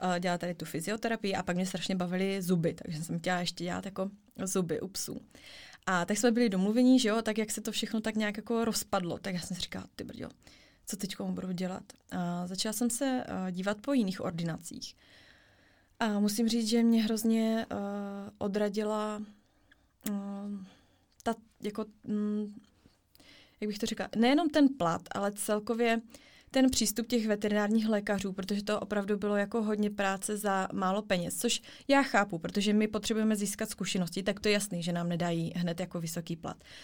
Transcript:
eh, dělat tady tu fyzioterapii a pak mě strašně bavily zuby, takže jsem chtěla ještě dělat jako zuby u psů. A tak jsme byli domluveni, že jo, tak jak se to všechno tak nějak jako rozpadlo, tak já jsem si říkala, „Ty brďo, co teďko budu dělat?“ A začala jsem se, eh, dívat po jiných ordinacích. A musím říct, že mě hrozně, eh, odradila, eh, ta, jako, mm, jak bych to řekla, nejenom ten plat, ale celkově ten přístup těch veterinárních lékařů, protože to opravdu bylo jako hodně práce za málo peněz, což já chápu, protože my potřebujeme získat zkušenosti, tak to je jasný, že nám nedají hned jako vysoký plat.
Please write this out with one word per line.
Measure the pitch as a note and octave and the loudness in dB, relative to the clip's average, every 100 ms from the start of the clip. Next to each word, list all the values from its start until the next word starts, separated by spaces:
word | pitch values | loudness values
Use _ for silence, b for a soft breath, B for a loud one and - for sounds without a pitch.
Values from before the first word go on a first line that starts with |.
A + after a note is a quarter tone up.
| F#3 F3 | -2 0
eh, | |
dělat | F3+ F3 | 0 0
tady | F3+ E3+ | -2 -6
tu | D#3 | -6
fyzioterapii | D3 E3+ A3 A3+ A3+ G3 F#3+ | -4 -4 -2 -2 -2 -2 -2
a | |
pak | F#3 F3+ | 0 0
mě | F#3+ | 0
strašně | F#3 - F#3+ | -2 -2 0
bavily | F3+ F3+ F#3+ G3 | 0 0 0 0
zuby, | F3 F3+ E3 | 2 2 2
takže | E3 - D#3 | -2 -6 -8
jsem | E3 E3+ | -4 -4
chtěla | F3+ F3+ | 0 -2
ještě | F3+ - | -2 -4
dělat | F3 F3+ F#3+ | -6 -6 -6
jako | F#3+ G3 G3+ _ - | -4 -6 -8 _ -8
zuby | F#3 F#3+ E3+ D#3 | -2 0 0 -2
u | F#3+ | -4
psů. | - - - - B B B B B - | -8 -10 -10 -14 B B B B B 0
A | F3+ F3 | 2 2
tak | G#3 | 4
jsme | B3 | 4
byli | A3 A#3+ | 4 4
domluveni, | F#3 G3 A3 B3+ B3+ | 4 4 6 8 8
že | A3 | 6
jo, | A3+ | 2
tak | A3 G#3+ | 0 0
jak | G#3+ | -2
se | - | -4
to | A3 | -4
všechno | - A3 A3 | -4 -2 -2
tak | A3 G#3+ | -2 0
nějak | G#3+ G#3+ | -2 -2
jako | G#3+ A#3 A3+ | -2 0 0
rozpadlo, | G#3+ - G3 F3 C3 | 0 -2 -2 -2 -4
tak | G3+ | -4
já | F3+ | -6
jsem | - F3 | -6 -6
si | |
říkala, | - F#3+ - - | -6 -8 -10 -12
„Ty | |
brďo, | - - - - b b b b - | -12 -10 -12 -14 b b b b -12
co | G3 | -8
teďko | F#3+ - G3 | -8 -6 -6
budu | F3+ F#3 | -4 -4
dělat?“ | F3+ F3+ F#3 - - - | -4 -4 -6 -12 -20 -8
A | F#3 F3 F3 F3+ | -4 -2 -2 -4
začala | F#3 A3 | -4 -2
jsem | G#3+ A#3+ | 0 0
se, | - C4+ B3+ - | 0 0 -2 -2
eh, | F#3+ F#3 | -4 -4
dívat | F3+ G3 G#3+ | -4 -4 -4
po | C#4 | 0
jiných | C#4 F#3+ F#3 | 2 2 0
ordinacích. | F3+ E3+ E3+ D#3+ - - - b b b b b b b b b b - | -4 -4 -4 -6 -10 -12 -14 b b b b b b b b b b -4
A | A3+ G#3 | 0 2
musím | G#3 G#3 A3+ | 2 2 2
říct, | A#3 A3 | 2 2
že | A#3 | 4
mě | A#3 A3+ | 6 6
hrozně, | A3 A3 A3+ A3+ A3 A3+ - | 4 2 2 4 4 0 -2
eh, | G3+ G3+ G3+ G3+ G3+ G3+ - | -4 -4 -6 -6 -8 -12 -6
odradila, | G3+ G3+ G#3 G3+ G#3+ G#3+ G#3+ G#3+ G#3+ b b b b b _ _ - | -2 0 0 0 -2 -2 -2 -6 -10 b b b b b _ _ -6
eh, | G3+ G3+ G3 G3+ G3+ F#3+ b b b b - | -4 -6 -8 -8 -10 -12 b b b b -6
ta, | - A3 - _ | -4 -4 -8 _
jako, | G#3 G#3 G#3+ - - | -6 -6 -8 -10 -4
mm, | G#3 G#3 G#3 G#3 G#3 - _ - _ _ b b b b - | -2 0 -2 -4 -10 -20 _ -20 _ _ b b b b -8
jak | G#3+ | -6
bych | G#3 | -2
to | A3+ | -4
řekla, | - - G#3+ | -4 -2 4
nejenom | A#3+ D4 E4+ | 6 6 6
ten | D#4 C#4 C#4 | 6 6 6
plat, | E3+ F3 - | 0 0 -2
ale | G3 G3+ | -2 -2
celkově | G#3 - G#3+ G#3+ A#3 A#3 A3+ A3+ b b b b | -2 -2 0 0 2 2 2 -2 b b b b
ten | C4+ C4 | 4 4
přístup | C4 A3 - A3+ | 4 2 0 0
těch | A#3+ G#3+ | 0 2
veterinárních | G#3 G#3 G#3 G#3 A3+ A3 | 0 2 2 4 2 4
lékařů, | G#3+ G#3 G3+ G3 | 2 0 -2 -2
protože | F#3+ F#3+ G3+ | -4 -4 -2
to | G#3 G#3+ | 0 -2
opravdu | G3 G#3 G3 G#3 | -2 -2 0 0
bylo | G#3 G3+ | 0 0
jako | G3+ A#3 | 0 0
hodně | G#3+ G#3 G#3 | 0 0 0
práce | G#3 G3 G3 G#3 G#3 | 0 -2 -2 -4 -2
za | G#3 F#3+ F#3+ | 0 0 0
málo | G3 F#3 G3 | 0 0 0
peněz, | G#3+ F#3 E3+ - | 0 0 0 -2
což | A#3 - B B - | 0 -2 B B 2
já | C#4 | 4
chápu, | C4+ - G3+ E3 | 4 2 2 -2
protože | F3 G3+ G3+ | -2 0 4
my | G#3 G#3+ | 4 2
potřebujeme | G#3+ - A3 A3 G#3+ | 0 0 2 2 2
získat | G3+ - A3 | -2 -4 -6
zkušenosti, | - F#3 F#3+ E3+ F#3+ | -4 -2 0 -2 -2
tak | G3 G3+ | -2 0
to | G#3+ | 2
je | |
jasný, | G#3 G#3 F3 | 2 0 -4
že | E3+ | -2
nám | E3+ E3+ | 0 0
nedají | E3+ F3 E3+ E3 F3 | 0 0 0 -2 -2
hned | F3 E3+ | -2 -2
jako | F3+ F3 | -6 -6
vysoký | E3 E3+ E3 E3 | -6 -6 -6 -6
plat. | D#3+ - B B | -8 -12 B B